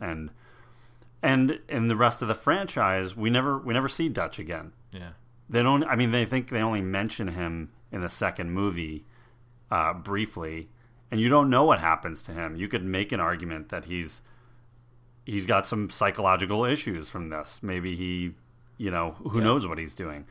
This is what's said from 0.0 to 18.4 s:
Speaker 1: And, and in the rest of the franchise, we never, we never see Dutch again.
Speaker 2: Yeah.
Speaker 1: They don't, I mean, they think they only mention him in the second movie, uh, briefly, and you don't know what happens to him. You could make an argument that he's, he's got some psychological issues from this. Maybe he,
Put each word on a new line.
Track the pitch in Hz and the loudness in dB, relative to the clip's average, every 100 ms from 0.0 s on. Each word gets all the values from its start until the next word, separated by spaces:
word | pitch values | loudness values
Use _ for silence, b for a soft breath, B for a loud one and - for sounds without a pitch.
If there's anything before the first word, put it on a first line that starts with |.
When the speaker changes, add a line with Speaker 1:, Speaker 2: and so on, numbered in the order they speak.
Speaker 1:
And, | 92 78 78 - b b b b b b b - | -8 -6 -8 -14 b b b b b b b -2
and | 139 131 131 - - | 2 4 4 2 -4
in | 117 113 | 0 2
the | 110 | 6
rest | 120 113 | 4 4
of | 110 | -2
the | |
franchise, | 110 - 185 190 - 98 95 92 107 | 0 2 2 0 2 2 2 -2 -2
we | 110 | 2
never, | 123 139 135 | 2 2 -2
we | 123 | 0
never | 120 131 | 0 0
see | - 165 | 0 -2
Dutch | 101 82 - | 0 -4 -6
again. | 82 82 80 - - | -8 -8 -10 -18 -18
Speaker 2:
Yeah. | 95 87 82 - - - | -16 -14 -16 -20 -20 -2
Speaker 1:
They | 113 | 2
don't, | 123 139 | 6 4
I | 156 120 | 4 2
mean, | 120 | 4
they | 120 | 4
think | 113 131 127 | 2 0 0
they | 117 | 0
only | 113 107 | 0 0
mention | 92 95 107 - 95 | 0 -2 -2 -4 -4
him | 87 85 82 80 - - | -4 -4 -4 -8 -14 -10
in | 101 | -6
the | 87 | -6
second | - 98 - 87 | -2 -2 -2 -4
movie, | 92 101 85 80 76 - b b b b - - | -2 -2 -2 -6 -8 -14 b b b b -18 -2
uh, | 92 80 | 0 0
briefly, | 87 95 101 107 - 80 80 80 - b b - | -2 -2 -2 -2 -6 -8 -10 -12 -20 b b -4
and | 110 | 2
you | 117 | 6
don't | 147 139 | 6 6
know | 127 | 6
what | 156 104 | 6 4
happens | 82 82 87 78 | 4 0 -2 -10
to | - | -10
him. | 85 82 80 | -8 -6 -6
You | 101 | -4
could | 110 | -4
make | 92 92 101 | -2 -2 -2
an | 95 | 0
argument | 85 85 85 80 76 | 0 -2 -6 -8 -8
that | 85 80 | -10 -6
he's, | 87 82 - b b b b b - _ - _ _ | -8 -8 -10 b b b b b -20 _ -20 _ _
he's | - 104 92 | -6 -4 2
got | 98 - | 2 2
some | 110 98 | -2 -2
psychological | - 101 98 95 92 92 107 | 0 0 2 2 4 2 0
issues | 123 147 120 85 76 | 2 0 -2 -6 -8
from | 90 80 | -10 -8
this. | 76 76 - | -8 -10 -8
Maybe | 101 92 92 87 | -6 -4 -4 -4
he, | 90 90 90 - | -4 -2 -4 -8